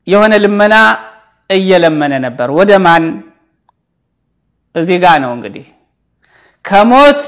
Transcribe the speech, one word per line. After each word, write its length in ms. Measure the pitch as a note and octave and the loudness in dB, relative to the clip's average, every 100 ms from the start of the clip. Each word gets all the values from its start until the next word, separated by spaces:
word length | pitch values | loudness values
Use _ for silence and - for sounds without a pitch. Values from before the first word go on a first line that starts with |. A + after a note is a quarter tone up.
| - | -2
የሆነ 260 | G3 G#3+ G#3+ | 0 2 2
ልመና 360 | G3+ G3+ G#3 G#3+ A3 A3 - - _ _ - | 0 0 0 2 2 -2 -10 -20 _ _ -6
እየለመነ 640 | F#3+ F#3+ F3+ E3+ D#3 D3 C3+ | -4 0 0 0 -2 -4 -4
ነበር። 280 | B2+ A#2+ B2 | -8 -6 -4
ወደ 220 | D3 G3+ G3 | -2 2 2
ማን? 260 | F#3 E3 E3 - - _ _ _ _ _ _ _ _ _ _ _ _ _ _ | 2 0 -2 -8 -16 _ _ _ _ _ _ _ _ _ _ _ _ _ _
እዚህ 220 | - E3+ F3+ | -8 -4 0
ጋ 80 | F3 D#3 | 2 0
ነው 120 | C3 | -2
እንግዲህ። 340 | A#2+ G#2+ - - _ _ _ _ _ _ _ _ _ | -10 -14 -16 -20 _ _ _ _ _ _ _ _ _
ከሞት 560 | - G3 A3 B3+ C#4+ C#4+ | -2 2 4 4 4 2